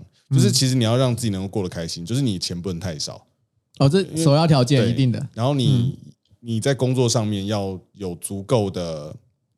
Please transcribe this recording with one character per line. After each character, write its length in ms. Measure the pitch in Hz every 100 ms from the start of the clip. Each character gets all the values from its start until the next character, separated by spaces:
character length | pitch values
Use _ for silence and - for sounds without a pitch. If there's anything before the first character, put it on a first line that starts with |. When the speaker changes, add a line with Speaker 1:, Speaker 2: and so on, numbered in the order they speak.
| 82 _ -
Speaker 1:
嗯。 80 | 135
Speaker 2:
就 60 |
是 80 | 120
其 160 | 120 131
实 60 |
你 100 | 131
要 120 | 110 120
让 180 | 131 113
自 60 |
己 80 | 117
能 100 | 95
够 80 | 95
过 140 | 107
得 60 | 92
开 180 | - 82
心， 180 | -
就 100 | 85
是 60 | 120
你 180 | 135 92
钱 220 | - 87
不 100 | 87
能 80 | 85
太 200 | 90 76
少。 260 | - - _ _ _ _ _ -
Speaker 1:
哦， 100 | 135
这 160 | 180 185 156
首 180 | 160
要 120 | 143 165
条 160 | 147
件， 180 | 120 135
Speaker 2:
因 60 | 117
为， 60 |
Speaker 1:
一 20 |
定 160 | 120 131
的。 80 | 110
Speaker 2:
对， 60 | -
然 120 | - 123
后 80 |
你， 420 | 143 120 127 120 -
Speaker 1:
嗯。 100 | - - _ _
Speaker 2:
你 200 | 120 113
在 140 | 135
工 200 | 131 127
作 140 | 127 120
上 180 | 120 107
面 200 | 101 98
要 320 | 107 98 95 -
有 200 | - 95 85
足 260 | - 98
够 280 | 95 123 101
的， 440 | 90 85 80 76 - _ _ _